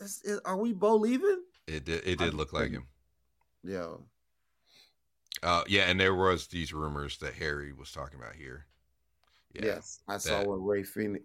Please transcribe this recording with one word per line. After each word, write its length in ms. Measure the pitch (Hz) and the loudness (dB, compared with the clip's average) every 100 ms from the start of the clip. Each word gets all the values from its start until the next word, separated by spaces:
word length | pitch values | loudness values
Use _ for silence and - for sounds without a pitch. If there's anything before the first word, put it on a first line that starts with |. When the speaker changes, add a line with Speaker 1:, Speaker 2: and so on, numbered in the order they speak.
Speaker 1:
is, 220 | 202 - | -12 -8
is, 160 | 202 208 | -4 -4
are 120 | 170 190 | -4 -2
we 160 | 233 | -2
Bo 240 | 185 208 220 | 2 6 6
leaving? 460 | 220 262 403 370 359 _ - | 6 4 4 2 -2 _ -6
Speaker 2:
It 160 | 78 | -4
did. 180 | 82 82 | -2 0
It 160 | 92 82 | 0 2
Speaker 1:
I 40 | |
Speaker 2:
did 100 | 85 | 2
look 180 | 76 76 | 0 -2
like 120 | 76 | 0
Speaker 1:
couldn't. 140 | 67 65 | -2 -4
Speaker 2:
him. 80 | 65 _ _ _ _ _ _ _ | -10 _ _ _ _ _ _ _
Speaker 1:
Yo. 400 | 90 95 82 82 - _ _ _ _ _ _ _ _ _ _ _ - - | -8 -6 -6 -10 -18 _ _ _ _ _ _ _ _ _ _ _ -14 -4
Speaker 2:
Uh, 200 | 87 85 - | 2 2 4
yeah, 160 | 98 | 4
and 140 | 90 92 | 6 6
there 160 | 95 | 4
was 340 | 92 92 87 - | 6 4 4 0
these 240 | 85 73 | -6 -6
rumors 460 | 76 76 73 71 - | -4 -4 -4 -6 -8
that 160 | 73 | -10
Harry 380 | 64 78 73 71 | -6 -4 -4 -8
was 200 | 67 69 | -12 -14
talking 260 | 80 67 67 | -12 -12 -12
about 160 | 57 | -16
here. 320 | - 65 64 - _ _ _ _ _ _ _ _ | -14 -14 -16 -18 _ _ _ _ _ _ _ _
Yeah, 80 | - | -4
Speaker 1:
Yes, 360 | 107 90 - - - | -4 -4 -8 -16 -8
I 120 | 101 | -4
saw 200 | - 101 | -2 0
Speaker 2:
that 60 | 101 | 0
Speaker 1:
where 100 | 95 | 0
Rey 240 | 98 101 | 0 0
Phoenix, 400 | 95 110 107 98 | -2 -2 -2 -4